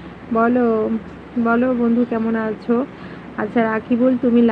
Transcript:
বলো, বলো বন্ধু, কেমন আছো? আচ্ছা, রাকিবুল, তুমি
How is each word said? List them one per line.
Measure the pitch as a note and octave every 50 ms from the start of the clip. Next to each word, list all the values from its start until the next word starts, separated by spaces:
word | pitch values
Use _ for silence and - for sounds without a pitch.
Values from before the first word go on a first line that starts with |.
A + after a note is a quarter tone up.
| - - - - - - A#3
বলো, | A3+ A3+ A#3 B3 B3 B3 A#3 A3+ A3 A3 A3+ A3+ A3 - - - - - - - B3 A#3 A#3
বলো | A#3 A#3+ B3 B3+ B3+ A#3+
বন্ধু, | A#3+ A#3 A#3 A#3+ B3 A#3+
কেমন | A#3 A3+ A3 A3+ A3+
আছো? | A3+ A3 A3 G#3 G#3 - - A#3+ A#3 C4+ D4 - - - - - - - - - -
আচ্ছা, | G#3+ G#3 - A#3+ A3+
রাকিবুল, | A3 A3 A3 G#3+ - B3+ A3+ B3 C4 C4 B3
তুমি | - B3 A3+ A#3+ A#3+ A#3